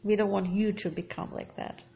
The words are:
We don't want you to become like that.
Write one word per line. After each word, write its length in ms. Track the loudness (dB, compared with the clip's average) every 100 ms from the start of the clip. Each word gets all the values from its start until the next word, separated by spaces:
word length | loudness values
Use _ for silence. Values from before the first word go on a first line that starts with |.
We 140 | 2 2
don't 160 | 4
want 200 | 2 2
you 200 | 2 2
to 160 | 2 -2
become 420 | -4 -8 -8 -6
like 240 | -6 -10 -8
that. 260 | -8 -10 -18